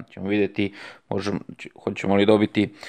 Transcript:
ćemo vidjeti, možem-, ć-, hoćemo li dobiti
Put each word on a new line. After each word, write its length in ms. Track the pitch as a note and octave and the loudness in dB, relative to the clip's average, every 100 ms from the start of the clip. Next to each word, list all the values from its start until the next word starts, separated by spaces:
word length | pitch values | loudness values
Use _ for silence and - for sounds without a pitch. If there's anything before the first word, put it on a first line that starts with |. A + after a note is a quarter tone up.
| - | -8
ćemo 180 | F#2+ F#2+ | -10 -2
vidjeti, 460 | G#2 G2 - G2 - - - - | 0 0 -2 -4 -6 -20 -16 -8
možem-, 300 | G#2 G2+ F#2+ - - | -6 -4 -6 -8 -18
ć-, 120 | - - | -18 -10
hoćemo 320 | G2+ G2+ G2 G2 | -8 -4 0 4
li 100 | G2+ | 6
dobiti 480 | G#2+ G#2 G#2+ G2+ - | 4 4 2 -2 -4